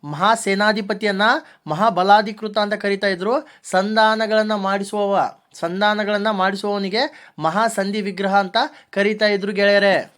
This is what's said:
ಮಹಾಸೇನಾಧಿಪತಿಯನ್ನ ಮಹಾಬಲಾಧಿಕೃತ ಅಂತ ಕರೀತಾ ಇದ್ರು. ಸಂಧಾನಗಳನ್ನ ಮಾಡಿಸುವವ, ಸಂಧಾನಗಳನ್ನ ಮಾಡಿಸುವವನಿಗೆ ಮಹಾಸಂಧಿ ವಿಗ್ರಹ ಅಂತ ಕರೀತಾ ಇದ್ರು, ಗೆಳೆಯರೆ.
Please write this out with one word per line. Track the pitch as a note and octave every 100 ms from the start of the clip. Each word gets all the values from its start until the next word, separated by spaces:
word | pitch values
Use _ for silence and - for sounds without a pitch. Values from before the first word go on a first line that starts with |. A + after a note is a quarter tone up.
ಮಹಾಸೇನಾಧಿಪತಿಯನ್ನ | D3 D3 F#3+ A3+ - G3 G#3 G#3+ G#3 G#3 G#3 G3 G#3+ C#4+ D4+ _ -
ಮಹಾಬಲಾಧಿಕೃತ | D#3 A3 F3 F#3 G#3 A3 G#3+ G#3+ G#3+
ಅಂತ | G#3
ಕರೀತಾ | G#3 G3+ G3+ G3+
ಇದ್ರು. | F#3 G3 C4+ D4+ -
ಸಂಧಾನಗಳನ್ನ | - F#3 G3+ A3 A3 A3 A3 A3 G#3+ G#3+
ಮಾಡಿಸುವವ, | F#3+ G3 G3+ G#3+ G3+ G3 C3 - _
ಸಂಧಾನಗಳನ್ನ | - E3+ F#3 G#3 G#3 G#3 G#3 G#3
ಮಾಡಿಸುವವನಿಗೆ | G3+ F#3 G3 G#3 G3+ G3 G#3 D4 - - -
ಮಹಾಸಂಧಿ | D#3 F3+ A3+ G#3+ G3 G#3
ವಿಗ್ರಹ | G3+ F3+ G3 G3
ಅಂತ | F#3+ A3 D4 - _
ಕರೀತಾ | - G3+ G#3+ G#3+
ಇದ್ರು, | G3+ G3
ಗೆಳೆಯರೆ. | F#3+ G3+ G3+ G3 F3 A2+